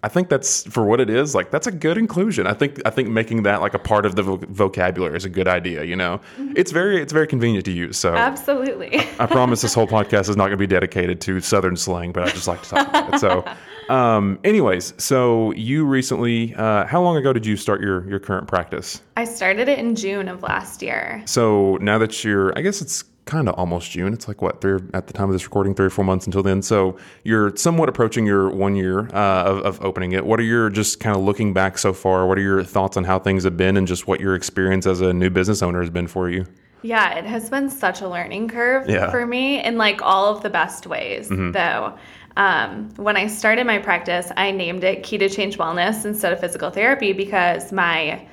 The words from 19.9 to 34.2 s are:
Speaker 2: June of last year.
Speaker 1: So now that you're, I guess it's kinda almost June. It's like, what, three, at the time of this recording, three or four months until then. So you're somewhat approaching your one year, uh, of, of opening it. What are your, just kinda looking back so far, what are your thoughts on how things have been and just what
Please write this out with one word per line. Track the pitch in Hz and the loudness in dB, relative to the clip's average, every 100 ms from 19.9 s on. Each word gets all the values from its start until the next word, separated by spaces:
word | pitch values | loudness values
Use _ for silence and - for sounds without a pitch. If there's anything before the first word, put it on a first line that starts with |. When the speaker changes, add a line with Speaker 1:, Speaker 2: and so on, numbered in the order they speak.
| 226 | -2
Speaker 2:
June | 196 202 185 | -4 -4 -6
of | 180 | -8
last | - - - - | -4 -4 -6 -12
year. | - 104 - 107 | -8 -6 -6 -10
Speaker 1:
So | - - 113 104 98 92 | -4 0 4 4 4 2
now | 101 110 | 2 2
that | 110 - | 0 -2
you're, | 110 101 95 - | 0 2 2 0
I | |
guess | 180 196 | -2 -4
it's | 143 - - _ - | -6 -8 -10 _ -6
kinda | 156 120 | -2 0
almost | - 90 87 87 | 0 -2 -4 -6
June. | 87 92 | -4 -4
It's | 117 - | -4 -8
like, | 104 | -4
what, | 90 - | -4 0
three, | 98 95 92 | 0 0 -2
at | 92 - | -8 -6
the | |
time | - 98 | -4 0
of | |
this | 92 | 0
recording, | - 101 98 | 0 0 0
three | 98 95 | 2 2
or | |
four | - | 2
months | 95 92 - | 0 0 0
until | 95 | 0
then. | 98 95 | 2 0
So | 95 107 92 92 - - | 2 2 2 -2 -16 -12
you're | - 110 101 101 | 0 2 2 2
somewhat | 175 165 160 | 0 2 0
approaching | - 113 120 107 | 2 0 2 2
your | 101 95 | 4 2
one | 95 98 98 | 2 0 2
year, | 92 92 113 | 0 0 -2
uh, | 98 101 92 | 0 2 4
of, | 90 98 | 2 2
of | 101 92 | -2 -2
opening | 98 92 92 | -4 -2 -2
it. | 92 90 | -2 2
What | 110 | 2
are | |
your, | 113 117 110 | 2 2 2
just | 104 104 - | 0 -2 -2
kinda | 113 98 | 0 2
looking | 95 101 107 | 2 2 0
back | 92 95 90 | 2 0 0
so | 101 | -2
far, | 92 95 92 92 | 0 2 4 4
what | 98 | 2
are | |
your | 98 95 | 2 2
thoughts | 92 101 95 - | 2 0 0 -2
on | |
how | 90 92 | 0 0
things | 98 95 | 2 2
have | 90 85 | 0 2
been | 92 98 | 2 4
and | 92 | 2
just | 90 - | -2 -2
what | 95 | 0